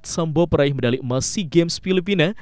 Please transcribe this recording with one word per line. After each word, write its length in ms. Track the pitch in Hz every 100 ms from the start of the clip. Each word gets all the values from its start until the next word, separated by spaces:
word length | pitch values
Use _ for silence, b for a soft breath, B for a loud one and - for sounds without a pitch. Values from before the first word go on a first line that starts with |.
| -
Sambo 400 | - 165 151 170
peraih 240 | 156 143
medali 320 | 135 120 -
emas 240 | 127 170 165
sea 160 | -
Games 320 | 165 170 170 -
Filipina 640 | 190 185 180 196 156 b